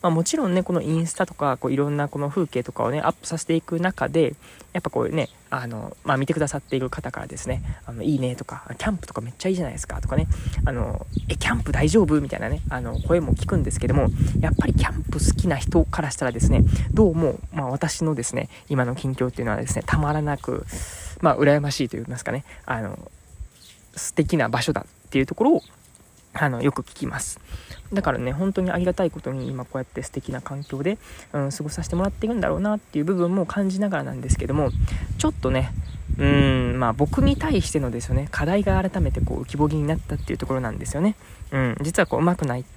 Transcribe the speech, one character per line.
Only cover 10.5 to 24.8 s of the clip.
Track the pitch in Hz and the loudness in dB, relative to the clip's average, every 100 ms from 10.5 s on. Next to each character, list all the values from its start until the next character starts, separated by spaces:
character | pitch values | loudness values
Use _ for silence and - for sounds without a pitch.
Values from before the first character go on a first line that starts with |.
| - 143 | 0 0
あ | |
の、 | 127 - - - - - | 0 -2 -4 -4 -4 -2
「え、 | - | -2
キ | - | 0
ャ | 233 | 0
ン | |
プ | - | 0
大 | - 151 | 2 6
丈 | 196 | 6
夫？」 | 170 151 | 6 4
み | 139 | 2
た | - | -4
い | |
な | 110 | -2
ね、 | 151 - | -2 -2
あ | 131 | -4
の、 | 120 113 | -4 -4
声 | - 170 | 2 2
も | 143 | 4
聞 | 113 - | 0 2
く | 196 | 2
ん | |
で | 135 | 2
す | - | 0
け | 135 | 2
ど | |
も、 | 139 127 - - - | 4 4 4 2 4
や | 160 | 2
っ | - | 4
ぱ | - | 4
り | |
キ | - | 4
ャ | - | 2
ン | - | 0
プ | - | -4
好 | - - | 2 2
き | - 180 | 4 2
な | 135 | 2
人 | - 170 160 | 2 2 2
か | - | 0
ら | 151 | -4
し | - | -2
た | 131 | -2
ら | |
で | 117 | 2
す | - | 4
ね、 | - - - - | 8 6 6 2
ど | - 214 | 6 6
う | 160 | 6
も、 | 156 - - | 2 0 -6
ま | 156 | -4
あ、 | 131 | -4
私 | 135 160 - | -2 -2 0
の | 160 143 | -2 0
で | |
す | 117 123 | -2 -4
ね、 | - - - | -6 -12 -2
今 | 139 | 0
の | 123 127 | 0 0
近 | 135 | -4
況 | 131 127 | -2 -2
っ | |
て | - | -2
い | |
う | 120 | -2
の | |
は | 104 | -2
で | - | -2
す | 127 | -4
ね、 | - | 0
た | 151 | 0
ま | 147 | 2
ら | 151 | 0
な | 147 143 | 0 -2
く、 | - - - - - - - - | -4 -6 -6 -10 -10 -12 -14 2
ま | 165 | 2
あ、 | 131 | 6
羨 | 143 147 | 6 4
ま | 143 | 2
し | - 127 | -2 -4
い | |
と | - | -4
言 | 117 | -8
い | |
ま | 127 | -8
す | - | -6
か | |
ね、 | 123 - - - | -6 -8 -18 -6
あ | 120 | -6
の、 | 104 - - - - - - _ - - - - | -6 -10 -16 -20 -20 -18 -18 _ -20 -20 -18 -10
素 | - | -4
敵 | - 151 165 | 0 2 4
な | 117 | 2
場 | 113 | 0
所 | - | 0
だ | - | -2